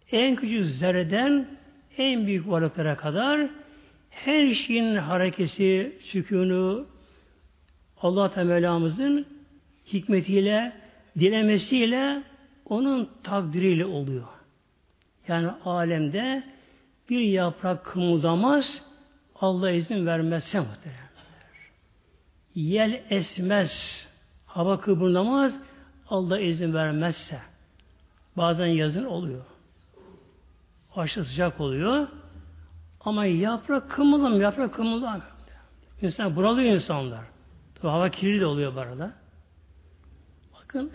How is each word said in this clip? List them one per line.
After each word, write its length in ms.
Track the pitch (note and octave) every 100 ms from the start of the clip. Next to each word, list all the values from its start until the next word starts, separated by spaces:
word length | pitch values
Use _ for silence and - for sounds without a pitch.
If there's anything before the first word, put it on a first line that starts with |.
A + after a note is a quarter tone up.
| -
en 240 | A3+ C4 B3+
küçük 300 | A3 A3+ F3
zerreden 840 | C3 F3+ F3+ E3 G3+ C4+ C#4+ C4 - - - _ -
en 280 | C4 B3 G3+
büyük 220 | F#3+ F3+
varlıklara 480 | E3 D#3+ - D#3 C#3+
kadar 540 | D3+ E3+ C4 D4+ C#4+ - - - - - _
her 440 | - C4+ D4+ C#4
şeyin 420 | A3 - A#3 A3+ G#3
harekesi, 1000 | D3+ F3+ F#3 F3 E3 - F#3+ F#3+ B3 -
sükûnu 840 | - G3 F3 F#3+ F#3 F#3 F#3 G#3+ C#4+ - - - _ _ _ _ _ _ _ -
Allah 280 | F3 F#3 G3
Teala'mızın 960 | G3 F3 F3 F3 E3+ E3 F3+ C#4 C#4+ C#4+ - - - _ _ -
hikmetiyle, 800 | G3+ - F#3+ E3+ G3 G3+ G#3+ A#3+ - - - _ D#3
dilemesiyle, 1040 | F#3 A3 G#3+ G#3 - B3+ A#3 B3+ C#4 C#4+ - - - _
onun 460 | - G#3+ C4+ C4 A3+ -
takdiriyle 640 | - G3+ E3+ E3 F#3+ E3 F#3+
oluyor. 420 | D3 C#3 C3 A2+ - _ _ _ _ _ _ _ _ -
Yani 220 | E3+ E3 C4
alemde 800 | F#3 F3 E3+ E3 D3+ F#3 B3+ C4+ C4 - _ _ _ _ -
bir 100 | B3
yaprak 640 | A3 F#3+ F3 D#3+ F#3 F3+
kımıldamaz, 1000 | - F3+ F3 E3 E3 F3+ A#3+ C#4+ C4+ - - - - _ _ -
Allah 300 | F#3+ F#3 F#3+
izin 360 | E3+ E3 G#3+ E3+
vermezse 540 | E3 D#3+ E3 - G#3
muhteremler. 480 | B2 G#2 D#3 B2+ - - - - - - - _ _ _ _ _ _ _ _
Yel 480 | F3 D#3 G#3 A3 B3 -
esmez, 960 | G3 E3 - F3+ G#3 E3+ - - - - - _ _ -
hava 340 | E3+ F3 F#3+
kıpırdamaz, 760 | G#3 F3 F#3 F3+ G#3 C#4 C4+ C#4 - - - - -
Allah 300 | G3 F3+ G3
izin 340 | F3+ E3 E3+
vermezse. 640 | D#3+ D#3 D3+ E3+ D#3 - C#3 - - _ _ _ _ _ _ _ F3+
Bazen 300 | E3+ E3+ F3
yazın 380 | D#3+ D#3 E3
oluyor. 400 | C4 F3 E3+ B2+ C3 - _ _ _ - - - - _ _ _ _ _ _ G3
Aşırı 260 | D#3+ A3
sıcak 360 | C3+ C3 F3 -
oluyor. 480 | C#3+ C3 F#3+ C#4 C#4+ - - - - - - - - -
Ama 260 | G#3 G#3+ G3+
yaprak 640 | E3+ G#3 A#3 - C#4 C#4
kımıldamıyor, 500 | - C#4+ D4 C#4 G3+
yaprak 340 | G#3 G3+ B3+
kımıldamıyor. 480 | - A3+ A3+ B3 G3+ - - - - - - - -
İnsan 340 | F#3 D#3 G3+ D#3
bunalıyor 380 | G3+ A#3+ B3
insanlar. 460 | F#3+ - D3+ C3 A#2 A2+ - - - -
Tabii 180 | - E3
hava 160 | D#3+ F#3
kirli 320 | - F#3+ G#3
de 60 | E3+
oluyor 300 | C#3+ C#3+ C3
bu 40 |
arada. 320 | B2 B2+ F#3 - - - - _ _ - - - - - - _ _
Bakın 360 | - - C4+ D4